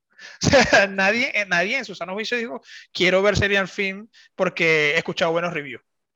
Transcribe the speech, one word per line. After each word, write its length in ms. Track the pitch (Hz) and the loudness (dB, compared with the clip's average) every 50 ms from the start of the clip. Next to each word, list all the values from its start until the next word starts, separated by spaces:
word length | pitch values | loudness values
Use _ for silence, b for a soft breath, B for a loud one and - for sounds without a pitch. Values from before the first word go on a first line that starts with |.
| _ _ _ - | _ _ _ -20
<laughs> 240 | - - - - | -20 -20 -12 -4
O 60 | - - | 0 4
sea, 380 | - 262 226 - 294 226 196 | 6 6 6 6 6 4 4
nadie, 460 | 196 196 196 190 196 220 240 262 285 - | 4 2 0 2 2 2 0 -2 -2 -2
eh, 120 | 208 208 | -4 -2
nadie 320 | 190 180 170 180 202 254 269 | 0 0 0 0 0 -2 -4
en 60 | 233 | -6
su 100 | - 180 | -8 -10
sano 160 | - 170 180 185 | -10 -10 -8 -8
juicio 220 | 214 220 - 240 240 | -8 -6 -4 -4 -4
dijo, 220 | 226 247 277 233 B B B B B B | -4 -6 -10 -14 B B B B B B
"Quiero 300 | - - 170 180 180 190 | -4 0 2 2 2 4
ver 140 | 196 208 196 | 4 2 2
Serbian 300 | - 202 196 202 196 190 175 | 2 0 0 0 0 -2 -2
Film 400 | - - 196 190 190 196 220 - b b b b _ | -4 -6 -6 -6 -6 -8 -14 -18 b b b b _
porque 560 | - 190 180 175 - 170 160 160 156 151 147 | -2 -2 -2 0 0 2 2 4 4 2 2
he 60 | 147 165 | 0 0
escuchado 340 | - - - - 185 165 | -2 -4 -4 -2 -2 0
buenos 200 | 165 170 175 - | 0 -2 -2 -4
reviews". 300 | 156 151 143 135 117 - _ _ _ _ _ _ _ | -6 -8 -10 -10 -14 -16 _ _ _ _ _ _ _